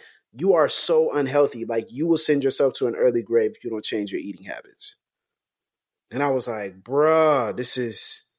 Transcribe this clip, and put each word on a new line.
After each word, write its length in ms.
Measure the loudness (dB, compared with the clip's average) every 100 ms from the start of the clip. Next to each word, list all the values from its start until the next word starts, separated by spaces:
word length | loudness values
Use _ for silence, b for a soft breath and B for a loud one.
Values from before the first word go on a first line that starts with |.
| b b _
"You 220 | -4 2
are 160 | 4 4
so 420 | 2 2 2 2
unhealthy. 540 | 0 0 2 2 0 -4
Like, 220 | -4 -4
you 180 | -6 0
will 100 | 2
send 280 | 4 2 2
yourself 280 | 2 0 2
to 120 | -2
an 80 | 2
early 280 | 2 2
grave 280 | 0 0 0 -4
if 80 |
you 60 | -8
don't 140 | -8
change 300 | -6 -6 -4
your 80 | -6
eating 240 | -8 -12 -12
habits." 500 | -14 -16 _ -14 -14 _ _ _ _ _ _ _ _ _ _ _
And 120 | -4
I 40 | -2
was 180 | -2 -4
like, 340 | -8 -10 -12
"Bruh, 720 | -6 0 2 4 4 2 0 -4
this 200 | -4 -4
is, 460 | -4 -6 -6 -6 -10